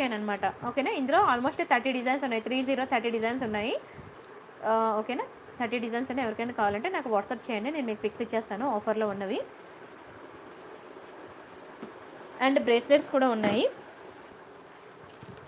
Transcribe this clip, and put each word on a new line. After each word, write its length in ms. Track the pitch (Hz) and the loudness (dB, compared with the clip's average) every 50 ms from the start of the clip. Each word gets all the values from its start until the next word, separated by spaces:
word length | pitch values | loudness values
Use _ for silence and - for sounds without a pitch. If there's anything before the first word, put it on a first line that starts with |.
చైన్ 120 | 277 247 | 0 0
అనమాట. 340 | 226 208 208 208 202 196 - 190 - - - 240 | 0 -2 0 -2 -2 0 0 -2 -2 -2 -6 -2
ఓకేనా? 220 | 240 277 262 - | 0 0 0 0
ఇందులో 280 | 392 320 262 247 294 359 | 0 0 2 4 6 6
almost 460 | 415 330 254 240 247 285 302 - 339 | 6 6 4 4 2 0 0 0 4
thirty 280 | - 285 240 220 269 | 4 4 4 4 2
designs 320 | 247 254 233 262 262 277 277 | 0 2 2 2 0 2 0
ఉన్నాయి, 180 | 254 233 220 | 0 0 0
three 220 | 220 - 254 262 262 | 0 0 0 0 2
zero 200 | 262 277 247 262 | 2 2 0 2
thirty 260 | 262 277 233 220 233 | 2 2 2 2 2
designs 340 | 226 226 220 226 240 262 254 | 0 2 0 0 0 0 -2
ఉన్నాయి. 360 | 214 214 208 208 247 427 - - - - - - - - - - - - - - - - - - | 0 0 0 0 0 -2 -4 -6 -10 -16 -16 -16 -16 -16 -18 -18 -18 -18 -18 -18 -20 -14 -4 0
ఆ, 320 | 220 220 226 226 226 208 214 | 2 4 4 4 4 2 2
ఓకేనా? 260 | 220 - 254 320 508 539 - - - - - - | 0 0 -2 -4 -4 -6 -8 -16 -18 -18 -4 -4
thirty 180 | 247 220 233 247 | -2 0 0 -2
designs 320 | 226 233 226 233 262 - | -2 0 -2 -2 -2 -2
ఉన్నాయి. 160 | 247 269 254 | -2 0 0
ఎవరికైనా 260 | 220 214 214 233 240 | 0 -2 -2 -4 -4
కావాలంటే 360 | 233 - 214 202 202 208 240 370 | 0 2 2 2 2 2 -2 -2
నాకు 200 | 381 330 269 254 | -2 -2 0 2
WhatsApp 420 | 214 202 202 - 254 226 - - | 2 2 2 0 -6 -6 -4 -4
చేయండి, 200 | 233 208 214 269 | -4 -2 -2 -2
నేను 160 | 320 311 262 | -2 -2 -2
మీకు 140 | 226 214 208 | -2 -2 -2
pics 220 | - 208 - - | -2 -4 -2 -2
ఇచ్చేస్తాను 520 | 240 214 - 220 226 - 214 190 254 285 226 | -4 -2 0 -2 -2 -2 -4 -2 0 0 0
ఆఫర్లో 340 | 208 208 220 214 220 214 208 | 0 2 0 2 2 2 0
ఉన్నవి. 320 | 196 196 202 190 233 392 - - - - - - - - - - - - - - - - - - - - - - - - - - - - - - - - - - - - - - - - - - - - - - - - - - - - - - - - - - - - 247 | 0 -2 -2 -2 -2 -2 -4 -6 -12 -18 -18 -18 -18 -18 -18 -18 -18 -18 -18 -18 -18 -16 -16 -16 -16 -16 -16 -16 -16 -16 -16 -16 -16 -16 -16 -16 -16 -16 -16 -16 -16 -16 -16 -16 -16 -18 -18 -18 -18 -18 -16 -16 -14 -14 -14 -14 -14 -16 -16 -16 -16 -16 -16 -16 -2 2 4
And 140 | 269 277 269 | 6 6 6
bracelets 500 | 233 247 233 240 240 - 285 294 294 - | 6 6 6 6 8 8 6 6 6 4
కూడా 180 | - 269 262 254 | 4 6 6 6
ఉన్నాయి. 420 | 233 220 214 208 202 226 381 554 - - - - - - - - - - - - - - - - - - - - - - - - - - - - - - - - - - - | 6 4 4 4 4 4 4 2 0 -2 -12 -16 -16 -16 -16 -16 -16 -18 -18 -18 -18 -18 -18 -18 -18 -20 -20 -20 -20 -20 -20 -20 -18 -18 -18 -18 -18 -16 -16 -16 -16 -16 -16